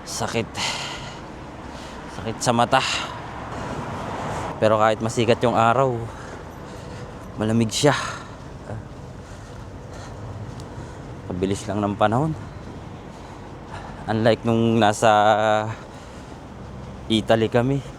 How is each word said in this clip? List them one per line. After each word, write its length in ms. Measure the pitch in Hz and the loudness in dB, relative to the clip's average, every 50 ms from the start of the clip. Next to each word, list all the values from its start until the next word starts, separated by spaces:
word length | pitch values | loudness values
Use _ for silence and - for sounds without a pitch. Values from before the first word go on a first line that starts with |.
| - | -10
Sakit. 420 | - - - 113 104 - 117 107 - - - - - - - - - - - - - - - - - - - - - - - - - - - - - - - - - - | -8 -4 -4 -4 0 0 -2 -2 -2 -4 -4 -2 -2 -2 -4 -6 -8 -8 -8 -8 -10 -10 -12 -12 -12 -12 -12 -12 -12 -12 -12 -12 -12 -12 -12 -12 -12 -12 -12 -12 -10 -10
Sakit 220 | - 92 113 107 - | -6 -6 -6 -4 0
sa 140 | - 127 | 2 4
mata. 320 | 117 117 120 117 131 131 - - - - - - - - - - - - - - - - - - - - - - - - - - - - - - - - - - - - | 6 6 6 6 6 4 4 2 -2 -2 -4 -6 -8 -10 -10 -10 -10 -10 -10 -8 -8 -8 -6 -6 -6 -6 -6 -6 -6 -6 -6 -6 -6 -6 -4 -4 -4 -4 -6 -6 -2 2
Pero 160 | 110 107 107 | 4 4 6
kahit 240 | 107 107 110 110 113 | 6 6 4 4 4
masikat 400 | 113 110 - 123 117 104 117 - | 0 -2 2 2 4 4 4 4
yung 160 | - 117 101 | 4 4 4
araw, 400 | 104 113 117 113 127 135 131 120 113 113 113 - - - - - - - - - - - - - - - - - - - - - - - - - | 6 6 6 6 6 4 4 2 -2 -4 -8 -10 -10 -12 -12 -12 -12 -12 -12 -12 -12 -12 -12 -12 -12 -12 -12 -10 -10 -12 -12 -12 -12 -12 -12 -6
malamig 380 | - 107 110 113 117 117 110 | -2 0 2 4 2 2 2
siya. 240 | - - 147 143 127 - - - - - - - - - - - - - - 98 107 110 104 - - - - - - - - - - - - - - - - - - - - - - - - - - - - - - - - - - - - - - - - - - - - - - - - | 2 4 4 4 4 4 -2 -6 -8 -8 -10 -14 -14 -14 -14 -14 -14 -14 -12 -12 -12 -12 -12 -12 -14 -14 -14 -14 -14 -14 -14 -14 -14 -14 -14 -14 -14 -14 -14 -14 -14 -14 -14 -14 -14 -12 -12 -12 -12 -12 -10 -10 -10 -10 -10 -10 -10 -12 -12 -12 -10 -12 -12 -12 -12 -14 -12 -12 -12 -12 -8
Kabilis 400 | - 95 90 95 98 101 98 - | -6 -2 -2 0 0 0 -2 -2
lang 140 | - 95 104 | -4 -2 0
ng 160 | 101 101 101 | 0 0 2
panahon. 340 | 101 107 107 110 127 151 160 151 - - - - - - - - - - - - - - - - - - - - - - - - - - - - - - - - - - | 4 4 4 6 4 2 2 -2 -4 -8 -12 -12 -12 -12 -12 -12 -12 -14 -14 -14 -14 -14 -14 -14 -14 -14 -14 -14 -14 -14 -14 -14 -14 -14 -12 -12 -12 -12 -12 -12 -10 -4
Unlike 400 | - 110 110 110 117 110 - - | 0 0 4 6 6 4 4 4
nung 320 | 117 113 113 113 113 113 | 2 4 6 6 6 6
nasa 340 | 117 107 104 107 - - 113 107 104 104 107 107 104 110 107 107 107 107 110 110 - - - - - - - - - - - - - - - - - - - - - - - - - - - | 8 6 6 6 6 6 8 8 8 8 8 6 6 6 4 4 4 2 0 -4 -8 -12 -14 -14 -14 -16 -14 -14 -14 -14 -14 -14 -14 -14 -16 -14 -14 -14 -12 -12 -12 -12 -12 -12 -12 0 2
Italy 400 | 110 110 104 - 113 113 110 104 | 2 4 6 6 6 6 6 4
kami. 320 | - 120 120 131 139 139 123 - - | 4 4 4 4 2 0 -2 -6 -14